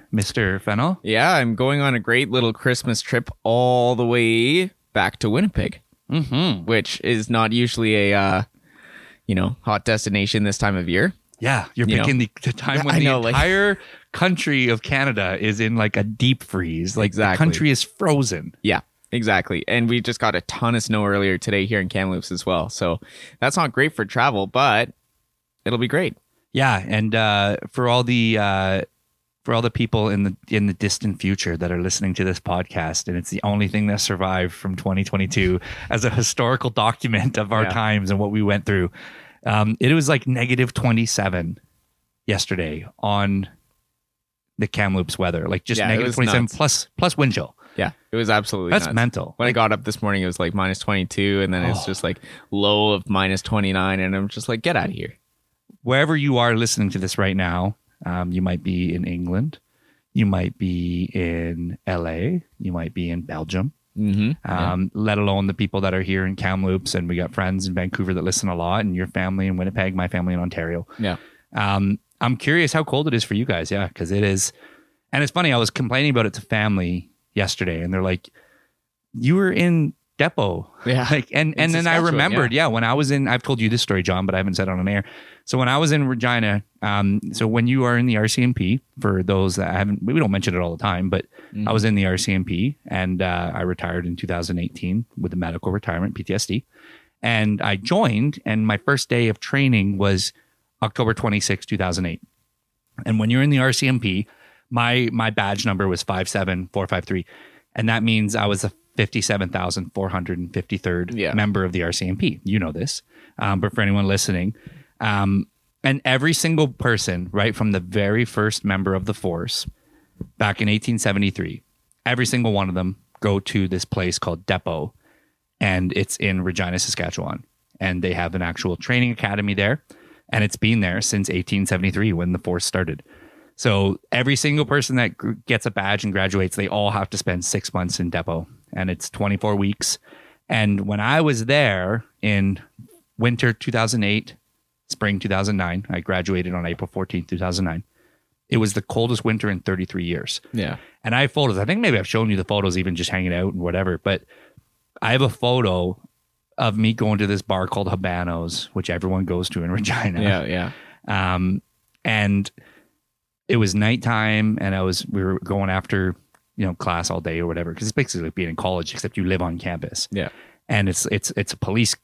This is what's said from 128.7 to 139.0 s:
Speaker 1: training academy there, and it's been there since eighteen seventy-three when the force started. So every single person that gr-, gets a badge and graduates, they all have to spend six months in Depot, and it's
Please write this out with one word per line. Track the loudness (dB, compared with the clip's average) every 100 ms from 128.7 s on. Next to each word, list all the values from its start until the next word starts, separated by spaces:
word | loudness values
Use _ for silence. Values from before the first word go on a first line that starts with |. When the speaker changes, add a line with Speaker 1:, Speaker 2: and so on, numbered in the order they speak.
| -4
Speaker 1:
training | -2 0 0
academy | 0 -2 -2 -2 2
there, | 2 0 -6 -20 -20 -20 -4
and | 0
it's | 0 2
been | 2 2
there | 2 0
since | -2 0 0
eighteen | -2 0 0 0
seventy-three | 0 0 0 0
when | 2 0
the | -2
force | -2 -2
started. | -2 -2 -2 -4 -10 -20 -20 -20 -20 -4
So | 0 2 2 0 -2
every | 0 2 2
single | 2 2 2
person | 0 0 0
that | 0 -2
gr-, | -6 -6 0
gets | 0 0
a |
badge | -2 -2 0
and | 0
graduates, | 0 2 2 0 -2
they | -2
all | 0 0
have | 0 -2
to | -4
spend | -4 -2
six | -2 -4 -4
months | -4 -4 -2
in | -4
Depot, | -4 -4 -4 -6 -14 -12
and | -6 -4
it's | -4